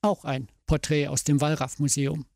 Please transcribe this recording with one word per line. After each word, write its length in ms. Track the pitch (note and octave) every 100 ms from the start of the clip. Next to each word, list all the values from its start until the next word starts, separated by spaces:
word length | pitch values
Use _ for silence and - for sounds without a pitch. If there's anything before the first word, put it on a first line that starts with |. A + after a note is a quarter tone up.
Auch 220 | G#3 F#3+
ein 240 | - C3 B2+ _ -
Porträt 420 | D#3 - D3+ C#3+
aus 180 | C3+ -
dem 160 | C#3+
Wallraf-Museum. 840 | D3 D#3 C3 - C#3+ - C#3 D3+ C3+